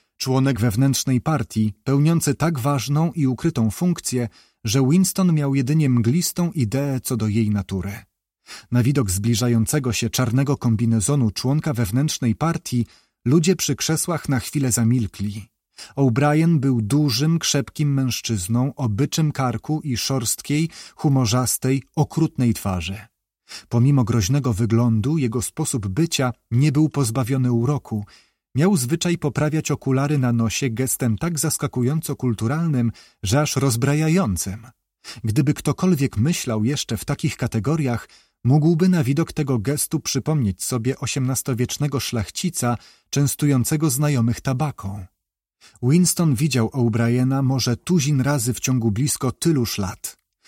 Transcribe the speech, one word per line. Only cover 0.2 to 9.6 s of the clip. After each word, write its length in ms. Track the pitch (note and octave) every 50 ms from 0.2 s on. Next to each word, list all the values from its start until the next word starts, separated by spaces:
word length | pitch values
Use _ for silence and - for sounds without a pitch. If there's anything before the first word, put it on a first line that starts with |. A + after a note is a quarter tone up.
| - C3 C3 C3+ C3+ C#3 B2+ G2
wewnętrznej 600 | B2 B2 G2 A#2+ C#3 C#3 B2 - - C3 B2+ A#2+
partii, 540 | - D#3 D#3+ C#3 G#2+ - - A2 A2 G#2+ - _ -
pełniący 500 | C3 C#3 C#3+ D3 D#3+ E3+ D#3+ - D3 C3
tak 240 | - D3+ E3+ E3 B2+
ważną 540 | A2+ C#3+ C#3+ C3 G#2+ B2+ C#3+ D3+ E3 E3+
i 140 | - E3 C#3
ukrytą 440 | C3 B2 - - E3 - B2 A2+ A2
funkcję, 580 | - - F3 F3+ E3 - - - B2 B2 A#2+ G#2+ _ _ _ _ _ _ -
że 240 | G#2+ G#2+ C#3 C3 B2+
Winston 440 | D#3+ F#3+ F#3 - - - F#3 F3+ E3
miał 200 | D3+ C#3+ C#3 C3+
jedynie 360 | C#3 C3+ B2+ D3+ D#3+ D3+ C3
mglistą 640 | B2 A#2+ G#2 A#2 C#3+ F3+ - - - - F3 E3+
ideę 480 | - E3 A#2+ G2+ B2+ C3+ C#3+ C#3+ C3 B2
co 160 | - - C3
do 120 | A2 A2 G#2+
jej 220 | G2+ A#2 A2 G#2
natury. 540 | G#2 G2+ F#2+ - G2 F#2+ E2+ G2 G2+ - - _ _ _ _ _ _ _ _ - - - - -
Na 120 | A#2+ B2
widok 280 | G#2+ C3+ C3+ C#3+ B2 F#2+
zbliżającego 800 | F2 G2 G#2 A#2 A#2 G2 B2+ A#2+ A#2 A2+